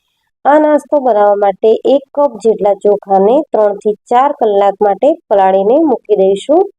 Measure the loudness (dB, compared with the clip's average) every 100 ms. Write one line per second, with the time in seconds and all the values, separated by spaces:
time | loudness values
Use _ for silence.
0 | _ _ _ _ 0 2 2 0 0 -2
1 | 0 0 2 0 -2 0 0 0 0 -2
2 | -2 -4 -4 -2 -4 -2 -2 -2 -2 -2
3 | 0 0 2 0 -2 -2 -2 -2 -6 -6
4 | -4 0 0 -2 -2 0 0 0 -2 0
5 | -2 -2 -2 0 0 0 0 0 0 -2
6 | -4 -2 0 -2 -2 -2 -2